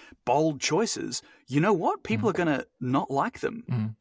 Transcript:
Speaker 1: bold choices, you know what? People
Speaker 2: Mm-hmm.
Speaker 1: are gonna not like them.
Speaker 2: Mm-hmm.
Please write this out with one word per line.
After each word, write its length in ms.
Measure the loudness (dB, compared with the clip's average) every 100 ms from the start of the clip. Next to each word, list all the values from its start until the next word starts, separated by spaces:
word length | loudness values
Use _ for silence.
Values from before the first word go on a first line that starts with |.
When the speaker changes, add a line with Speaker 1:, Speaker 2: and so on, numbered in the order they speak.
| -20 -8 0
Speaker 1:
bold 340 | 2 2 0
choices, 640 | 0 0 0 -2 -6 -8 -10 -20 -2
you 120 | 2
know 120 | 2
what? 320 | 2 0 -2
People 240 | -2 0 0
Speaker 2:
Mm-hmm. 140 | 2
Speaker 1:
are 20 |
gonna 200 | 0 0 -4 -6
not 320 | -2 0 0
like 300 | -2 -2 -2
them. 240 | -6 -6 -4
Speaker 2:
Mm-hmm. 160 | -2 -2 2